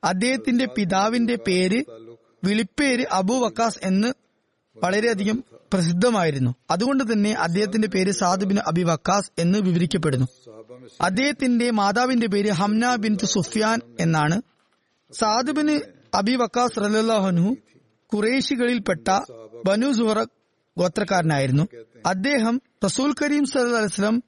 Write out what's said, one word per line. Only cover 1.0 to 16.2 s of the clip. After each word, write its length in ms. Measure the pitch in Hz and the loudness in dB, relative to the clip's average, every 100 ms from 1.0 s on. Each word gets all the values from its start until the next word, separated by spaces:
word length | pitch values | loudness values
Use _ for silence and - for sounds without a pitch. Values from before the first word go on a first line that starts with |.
| 202 240 233 240 | 0 0 0 -2
പേര്, 480 | - 180 185 220 294 113 113 135 _ _ | 0 0 2 0 -4 -12 -20 -20 _ _
വിളിപ്പേര് 600 | 185 214 226 - 285 247 247 | -2 0 -2 0 0 0 0
അബു 220 | 185 190 | 0 0
വക്കാസ് 440 | 254 240 170 226 - | 0 0 0 -2 -2
എന്ന് 300 | 190 185 226 262 _ _ _ _ _ 113 | -2 0 0 -2 _ _ _ _ _ -6
വളരെയധികം 640 | 175 196 233 214 202 220 - - _ | -2 0 0 0 0 -2 -6 -20 _
പ്രസിദ്ധമായിരുന്നു. 800 | 190 165 175 240 226 170 139 127 123 _ | 0 0 2 2 2 0 0 0 -2 _
അതുകൊണ്ട് 420 | 170 240 269 254 | 0 2 0 0
തന്നെ 200 | 220 208 | 0 0
അദ്ദേഹത്തിന്റെ 560 | - - 170 208 220 214 | 0 0 0 0 0 0
പേര് 220 | 190 185 | 0 0
സാദ് 340 | 190 180 185 | 0 0 0
ബിൻ 140 | 196 196 | 0 0
അബി 240 | - 165 | 0 0
വക്കാസ് 480 | 175 160 - 196 190 - | 0 0 0 0 0 -2
എന്ന് 200 | 170 202 | 0 2
വിവരിക്കപ്പെടുന്നു. 680 | 185 170 175 190 156 135 127 _ - 110 113 123 127 - | 2 2 0 0 0 0 -2 _ -20 -20 -20 -20 -20 -2
അദ്ദേഹത്തിന്റെ 720 | 175 190 277 285 262 240 240 | -2 0 -2 0 0 2 2
മാതാവിന്റെ 560 | 220 202 202 247 254 233 | 0 0 2 0 0 0
പേര് 240 | 202 202 | 0 0
ഹംന 440 | 170 208 214 247 | 0 0 0 0
ബിൻത് 320 | 247 220 214 202 | 0 0 -2 0
സുഫിയാൻ 540 | 208 170 220 214 226 - - | -2 -2 -2 0 0 -4 -4
എന്നാണ്. 420 | 165 160 151 175 - _ _ _ _ _ _ | 0 2 2 0 -4 _ _ _ _ _ _
സാദ് 380 | - 220 220 254 | -4 0 0 0
ബിൻ 300 | 294 302 294 - - _ | 0 0 0 -4 -18 _
അബി 220 | 196 | -2